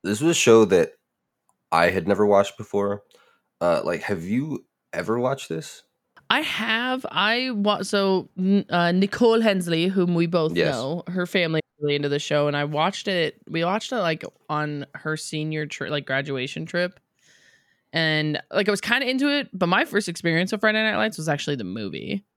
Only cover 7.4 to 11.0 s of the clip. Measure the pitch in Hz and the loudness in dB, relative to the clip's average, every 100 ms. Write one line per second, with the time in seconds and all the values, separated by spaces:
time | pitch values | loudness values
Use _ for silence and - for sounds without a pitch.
7.4 | 262 220 202 208 196 202 196 185 175 - | -2 0 0 0 0 0 2 0 -2 -2
8.4 | 185 202 - 175 175 180 247 - 240 226 | 2 2 2 2 2 2 2 4 4 6
9.4 | 226 190 175 165 175 190 175 170 170 175 | 4 2 0 0 2 2 2 2 2 2
10.4 | 160 170 151 127 131 170 | 0 2 0 0 -4 -6